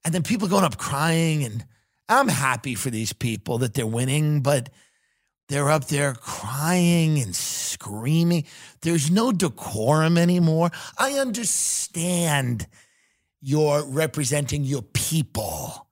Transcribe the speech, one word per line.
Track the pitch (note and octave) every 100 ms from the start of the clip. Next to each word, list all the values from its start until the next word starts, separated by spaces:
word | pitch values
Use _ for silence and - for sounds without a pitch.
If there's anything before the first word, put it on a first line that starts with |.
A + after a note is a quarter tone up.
| -
and |
then | E3+
people | D3+ A3 G3
going | G3
up | F3+ -
crying, | - C#3 D#3+ E3 E3 D#3
and | B2+ G#2+ - _ _ _ -
I'm | A#3 C4+
happy | C#3 C3+ B2 C3+
for | A#2 C3+
these | A2+ A2
people | - A#2+ G#2+ - A#2+
that | B2
they're | A2 A2+
winning, | A2+ C3 C#3+ D3+ D3+
but | C3+ C#3+ A#2 _ _ _ _ _ _ _ _
they're | C#3+ C#3+
up | D#3 C3+
there | C#3+ C#3+
crying | B2 - - G#2+ C3+ D#3 F3+ E3+ E3+ D#3+ D3+
and | A2+ F2
screaming. | - - - - - G#2 A#2 D#3+ E3+ F3 C#3+ - - -
There's | E3 E3+ C#3+
no | F#3 A#3+
decorum | G3 E3+ A2 - G#2+ A2 D#3 D#3+ E3+
anymore. | E3+ F3+ E3 D#3+ F3 - - -
I | C4 C#4
understand | C4+ A3+ G#3 - - - - - E3+ F3+ E3+ D3 B2+ A#2 - _ _ _ _ _ _ _
you're | C#3 D3 D3+ D3 C3+
representing | C3+ D#3 D3 C3+ D3 C#3 D3
your | C3+ C#3
people. | - - - D#3+ C#3+ - - - - - -